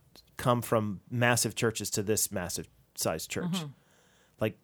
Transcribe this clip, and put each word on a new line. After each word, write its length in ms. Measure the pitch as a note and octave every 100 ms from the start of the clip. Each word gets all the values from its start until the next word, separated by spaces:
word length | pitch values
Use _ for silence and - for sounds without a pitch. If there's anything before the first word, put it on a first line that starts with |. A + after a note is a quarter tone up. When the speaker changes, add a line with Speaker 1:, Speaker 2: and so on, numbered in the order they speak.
| _ - _ -
Speaker 1:
come 240 | C3 A#2+
from 400 | A2+ A#2 G#2+ F#2 -
massive 440 | B2 A#2+ B2 A#2
churches 340 | G2 A#2 - G2+
to 120 | -
this 280 | G2+ G#2 -
massive 380 | G2+ F2 - D#2+ _ _
sized 360 | - - E2 -
church. 140 | - F3
Speaker 2:
Mm-hmm. 140 | F3+ D3+ - _ _ _ _ _ _
Speaker 1:
Like, 200 | A2+ -